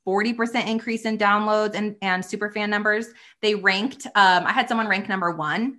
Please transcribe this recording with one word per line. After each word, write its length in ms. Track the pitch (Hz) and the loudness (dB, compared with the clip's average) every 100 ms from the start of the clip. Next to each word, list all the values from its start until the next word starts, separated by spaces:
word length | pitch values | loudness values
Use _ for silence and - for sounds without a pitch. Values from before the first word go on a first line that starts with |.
forty 300 | - 196 226 | -2 0 0
percent 340 | 233 233 240 185 | -2 -2 -2 -2
increase 380 | 226 233 226 226 | -4 -2 -4 -2
in 140 | 214 | 0
downloads 560 | 202 208 214 214 214 208 | 2 2 2 0 0 -2
and, 200 | 208 208 | -6 -4
and 240 | 190 185 180 | -2 -2 -4
super 240 | 202 208 | -6 -6
fan 220 | 214 208 | -4 -2
numbers. 380 | 208 208 214 226 - - - | -2 0 -2 -4 -14 -20 -4
They 140 | 214 | -2
ranked, 540 | 208 190 190 240 - - 208 | 2 0 0 -2 -6 -2 6
um, 280 | 190 180 - | 6 6 2
I 40 | |
had 160 | 233 233 | 0 0
someone 200 | 226 214 | 0 0
rank 200 | 196 202 | -2 -2
number 220 | 190 170 | -2 -2
one 480 | 160 151 175 247 | -2 -2 -2 -2